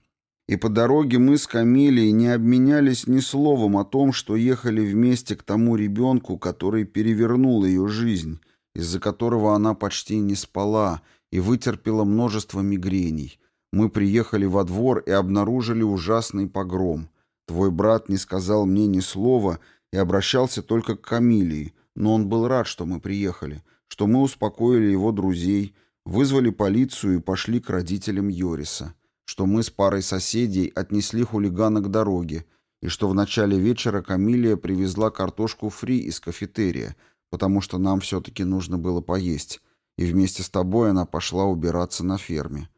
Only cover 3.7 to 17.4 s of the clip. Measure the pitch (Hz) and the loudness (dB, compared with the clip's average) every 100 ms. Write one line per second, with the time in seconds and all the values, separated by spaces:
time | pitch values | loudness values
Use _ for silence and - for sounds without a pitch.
3.7 | 101 101 135 139 127 - 110 120 127 123 | 2 0 2 2 2 -2 0 2 0 0
4.7 | 110 107 104 123 123 - 101 - 107 117 | 0 0 2 2 2 -2 -8 -2 0 2
5.7 | 113 107 101 131 127 - 87 90 87 92 | 2 0 0 2 2 -2 -6 -6 -4 -2
6.7 | 110 98 101 110 107 117 123 131 117 95 | 0 -2 0 0 2 2 4 4 4 4
7.7 | 92 101 107 117 95 80 80 _ _ _ | 2 2 0 -2 -2 -4 -10 _ _ _
8.7 | - 85 90 104 98 117 117 107 104 110 | -8 -6 -4 -4 -2 -2 0 2 2 2
9.7 | 104 101 - - 107 101 98 - - 101 | 0 -4 -6 -4 -2 0 -2 -6 -4 -2
10.7 | 110 101 78 - _ _ 92 92 123 123 | 0 0 -2 -10 _ _ -2 0 0 0
11.7 | 107 113 110 101 107 120 107 - 98 98 | -4 -2 0 2 2 0 -2 -6 -4 -2
12.7 | 98 92 95 85 78 67 - _ _ _ | -2 -2 -2 -2 -4 -8 -14 _ _ _
13.7 | 92 107 104 101 110 113 104 98 98 90 | 0 0 2 2 2 0 0 0 0 0
14.7 | 92 127 120 - 98 92 101 101 127 113 | 0 0 0 0 0 2 0 0 0 -2
15.7 | 113 110 95 85 113 113 101 98 98 92 | 0 0 0 0 -2 -2 -4 -4 -4 -4
16.7 | 92 92 78 80 _ _ _ | -2 -2 -2 -8 _ _ _